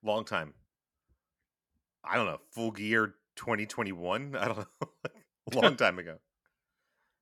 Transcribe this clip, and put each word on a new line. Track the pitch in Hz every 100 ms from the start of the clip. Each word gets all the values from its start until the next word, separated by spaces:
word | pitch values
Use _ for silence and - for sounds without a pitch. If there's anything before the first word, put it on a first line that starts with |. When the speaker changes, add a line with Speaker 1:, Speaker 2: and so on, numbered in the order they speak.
Speaker 1:
Long | 107 107
time. | 113 98 78 - _ _ _ _ _ _ _ _ _ _ _ _ _ _
I | 76 110
don't | 104
know. | 73 _
Full | - 117
Gear | 101 107 113 107 - _ -
twenty | - 110 107
twenty-one? | - 107 90 87 104 143 92
<laughs> |
I | 104
don't | 107
know. | 98 - - _ - - _ _ -
<laughs> |
Long | 127 214 -
Speaker 2:
<laughs> |
Speaker 1:
time | 110 90
ago. | 85 80 _ _ _ _ _ _ _ _ _ _